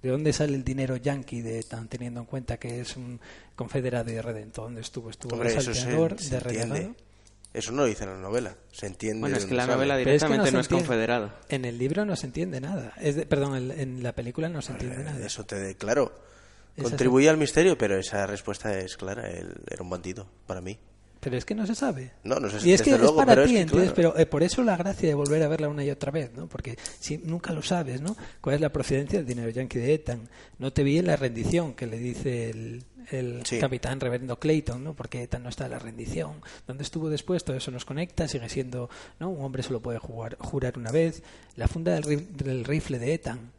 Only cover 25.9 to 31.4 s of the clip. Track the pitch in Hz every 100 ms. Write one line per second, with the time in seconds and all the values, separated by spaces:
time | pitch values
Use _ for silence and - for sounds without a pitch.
25.9 | 139 143 156 123 127 165 - - 127 -
26.9 | - - 151 160 170 - 160 - 180 143
27.9 | 127 156 220 - - - 147 151 147 127
28.9 | 135 143 202 131 120 117 117 127 127 120
29.9 | 156 - 120 113 - - - 131 143 139
30.9 | 151 180 147 135 113